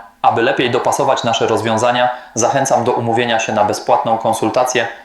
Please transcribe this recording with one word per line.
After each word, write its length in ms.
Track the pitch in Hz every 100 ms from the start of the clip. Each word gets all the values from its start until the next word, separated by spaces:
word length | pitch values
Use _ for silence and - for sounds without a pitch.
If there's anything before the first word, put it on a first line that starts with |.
| - _
Aby 200 | 117 113
lepiej 280 | 120 143 123
dopasować 540 | 120 120 131 135 123
nasze 220 | 120 110 147
rozwiązania, 640 | 107 113 110 120 120 123 - -
zachęcam 500 | 107 120 139 131 123
do 80 | 117
umówienia 480 | 113 117 117 120 113
się 120 | -
na 120 | 107
bezpłatną 540 | 107 104 - 120 120 113
konsultację, 720 | 117 - 110 127 127 123 120 -